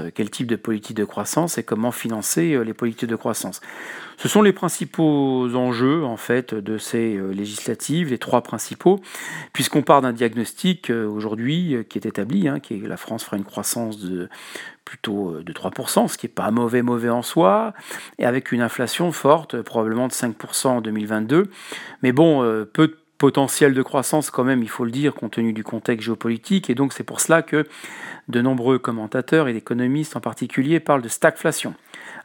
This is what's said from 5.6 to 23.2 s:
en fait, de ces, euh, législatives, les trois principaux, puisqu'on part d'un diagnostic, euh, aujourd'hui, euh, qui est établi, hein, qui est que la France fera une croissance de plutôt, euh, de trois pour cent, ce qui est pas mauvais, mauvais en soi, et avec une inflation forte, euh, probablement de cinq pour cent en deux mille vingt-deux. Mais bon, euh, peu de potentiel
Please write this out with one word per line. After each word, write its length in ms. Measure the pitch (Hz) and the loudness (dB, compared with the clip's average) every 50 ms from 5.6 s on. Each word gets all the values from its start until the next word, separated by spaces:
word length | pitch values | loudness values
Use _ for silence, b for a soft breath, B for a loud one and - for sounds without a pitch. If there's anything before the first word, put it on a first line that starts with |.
| 127 123 120 113 127 135 147 170 156 | 0 0 2 2 2 2 2 2 0
en 120 | 123 117 | -2 -4
fait, 380 | 104 - - 120 127 127 - 113 | -6 -2 0 0 0 0 -2 -6
de 240 | 107 98 107 110 104 | -6 -4 -4 -6 -6
ces, 380 | - - - 117 117 113 107 | -4 -2 -2 0 0 0 0
euh, 160 | 98 95 95 98 | -2 -2 -4 -4
législatives, 760 | 98 101 104 104 - - - 110 - - - 147 170 175 143 | -4 -4 -6 -6 -8 -6 -6 -6 -4 -4 -2 -2 -2 0 0
les 80 | 127 - | -2 -4
trois 240 | - - 131 120 117 | 0 2 2 2 2
principaux, 580 | - - 110 - - - - - 175 196 202 B B B B B B 165 160 147 B _ | 0 -6 -8 -8 -8 -10 2 4 4 4 4 B B B B B B -12 -12 -14 B _
puisqu'on 300 | - 131 - - 151 139 | -4 -2 2 2 0 6
part 200 | - 156 139 131 | 6 6 6 6
d'un 100 | 127 117 | 2 0
diagnostic, 760 | 113 120 117 110 120 110 - - - - 185 180 165 - - | 0 0 0 0 -2 -4 -4 -6 -2 0 0 0 0 -2 -2
euh, 180 | 120 117 110 107 | -2 0 0 -2
aujourd'hui, 640 | 104 107 107 110 107 110 117 131 156 175 180 165 135 | -4 -4 -4 -4 -4 -2 -2 -2 0 0 0 0 0
euh, 80 | 117 107 | -2 -2
qui 160 | - - 104 | -4 -8 -6
est 80 | - | -6
établi, 400 | 110 - - 101 110 95 101 185 | -4 -4 -4 -4 0 0 2 2
hein, 140 | 139 139 147 | 2 0 -2
qui 140 | - - 117 | -6 -8 -8
est 40 | 98 | -8
que 80 | 107 | -6
la 100 | 110 92 | -8 -10
France 280 | 90 - - 113 113 - | -10 -8 -8 -8 -8 -6
fera 140 | - - 98 | -6 -6 -6
une 60 | 101 | -6
croissance 540 | - - 104 101 - - 120 117 110 107 104 | -6 -8 -6 -6 -4 -4 -4 -4 -6 -6 -8
de 300 | 101 90 92 87 90 - B B B B B B B B B B _ | -8 -6 -6 -6 -6 -8 B B B B B B B B B B _
plutôt, 460 | - - - - 113 101 101 98 90 | -20 -14 -10 -6 -4 -2 -2 -2 -2
euh, 120 | 82 73 82 | -4 -6 -8
de 100 | 87 80 | -10 -12
trois 200 | - - - - | -8 -8 -6 -6
pour 180 | - 131 - | -6 -6 0
cent, 160 | - 196 233 | 2 2 2
ce 100 | 180 - | 2 0
qui 100 | - - | -6 -8
est 20 | 131 | -8
pas 240 | - - - 101 110 | -6 -2 0 2 2
mauvais, 300 | 120 120 117 117 123 120 | 2 2 2 2 2 2
mauvais 260 | 123 120 117 117 120 | 2 0 0 0 0
en 140 | 117 120 117 | 0 -2 -2
soi, 520 | - - - 175 190 202 214 226 220 202 B B B B B B B B - | -2 2 4 6 6 6 4 2 -2 -6 B B B B B B B B -2
et 40 | - | 0
avec 280 | 123 123 127 123 - 127 | 0 0 0 -2 -2 0
une 80 | 120 | 0
inflation 500 | 120 113 - - 123 113 - - 175 175 | 0 0 0 -2 -4 -4 -2 -2 -2 -2
forte, 440 | 151 - - 139 151 165 156 - - | -2 2 4 6 6 6 4 -2 -6
euh, 80 | 120 110 | -8 -8
probablement 420 | - - 117 110 110 110 120 127 | -4 -2 0 0 0 0 0 -2
de 60 | 127 - | -2 -2
cinq 240 | - - 120 110 | -2 -4 -4 -4
pour 180 | - - - - | -6 -10 -6 -6
cent 220 | - - 135 127 | 0 2 2 2
en 40 | 120 | 2
deux 120 | 110 110 107 | 0 -2 -2
mille 160 | 107 107 104 | -2 -2 -2
vingt-deux. 420 | 110 107 110 107 143 170 202 196 B B B B B B B B B B - | -2 -2 0 2 4 4 2 2 B B B B B B B B B B 0
Mais 80 | 127 123 | 2 6
bon, 320 | 135 165 165 151 135 123 | 6 6 6 6 6 4
euh, 200 | 117 110 110 107 | 2 2 0 -2
peu 220 | - _ - 156 | -2 _ 4 4
de 100 | 156 160 - _ _ _ | 4 2 -4 _ _ _
potentiel 560 | _ | _